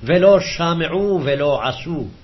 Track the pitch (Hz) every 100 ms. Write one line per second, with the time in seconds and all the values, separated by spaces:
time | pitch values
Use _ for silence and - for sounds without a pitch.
0 | 113 175 185 196 - - 170 170 160 175
1 | 202 190 139 139 143 131 117 127 - 165
2 | 104 -